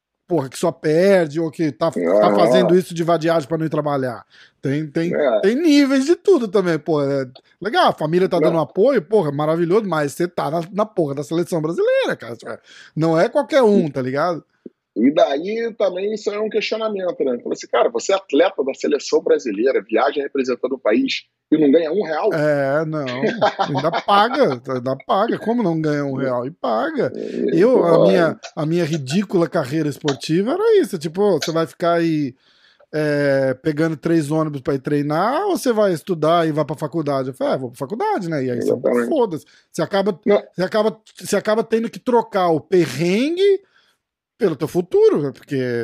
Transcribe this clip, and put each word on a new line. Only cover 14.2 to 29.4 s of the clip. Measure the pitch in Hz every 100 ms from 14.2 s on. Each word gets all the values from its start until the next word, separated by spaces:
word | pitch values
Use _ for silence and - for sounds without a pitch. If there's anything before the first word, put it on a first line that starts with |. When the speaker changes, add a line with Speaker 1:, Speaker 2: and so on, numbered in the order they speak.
| 175 156 _ _ - _ _ -
Speaker 2:
E | -
daí | 160 156 143 185 226 233 214
também | 196 180 202
isso | 214 214
é | 208
um | 214
questionamento, | 220 - 220 220 196 180 170
né? | 135 120
Fala | 156
assim, | 165 -
"Cara, | - -
você | 117 -
é | 190
atleta | - 143 190 -
da | 135
seleção | 123 151 143 - 156
brasileira, | 160 151 127 98 135 120 98
viaja | 110 139 147
representando | 139 135 127 120 127
o | 131
país | 107 117 135 - _ _ -
e | 156
não | 147
ganha | 160 156
um | 190
real?" | 160 156 208
Speaker 1:
É, | 165 151 143 135 147 160
não. | 156 135 123 220 233 185 -
Ainda | 170 139 160 165 -
paga, | 202 233 285 202 123 127
ainda | 127 127 135 -
paga. | 196 233 190
Como | 208 240
não | 185 160
ganha | 156 147
um | 143 131
real? | 135 123 127
E |
paga. | 175 - 220 302 294 143 -
Speaker 2:
É, | - - 131 165
Speaker 1:
Eu, | 233 226 170
a | 165
Speaker 2:
pô. | 202
Speaker 1:
minha, | 190 160 - -
a | 170 151
minha | 175
ridícula | 156 160 127 180 196 180